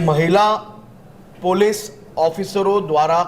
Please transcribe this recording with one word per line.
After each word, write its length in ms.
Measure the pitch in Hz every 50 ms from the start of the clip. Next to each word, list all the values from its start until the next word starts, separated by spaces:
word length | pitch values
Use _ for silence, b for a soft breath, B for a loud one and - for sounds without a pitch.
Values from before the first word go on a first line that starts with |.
| 170 160
મહિલા 420 | 151 147 160 170 180 202 208 214 214 - - - - - - - - - - - - - - - - - -
પોલીસ 340 | 180 185 190 208 214 214 208 - - - - - - - - 160
ઓફિસરો 480 | 165 160 - 196 - - 196 196 196 196 202 185 156
દ્વારા 340 | 156 147 151 156 165 170 175